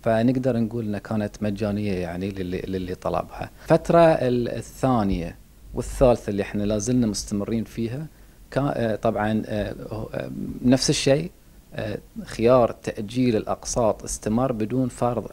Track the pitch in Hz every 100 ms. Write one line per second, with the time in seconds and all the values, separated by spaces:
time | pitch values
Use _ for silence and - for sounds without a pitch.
0 | 117 113 117 131 127 117 110 117 107 101
1 | - 110 104 - 104 101 107 101 104 90
2 | 87 87 98 98 90 92 - 95 90 92
3 | 92 87 - - 90 - - 160 - 170
4 | 165 160 127 123 120 - - - 135 123
5 | 101 90 82 - - - - - 120 -
6 | 131 113 - 101 98 104 104 107 104 127
7 | 113 98 - 104 101 113 104 - 113 131
8 | 160 - - - - - 139 - 117 104
9 | 113 104 104 110 - 107 101 - - 107
10 | - - 65 135 - - 123 131 - 147
11 | - 139 170 - - - - - 107 104
12 | - - 170 - 113 131 113 - - -
13 | 104 123 123 107 - 95 - - 110 -
14 | - - 110 110 135 117 107 123 127 -
15 | 120 117 -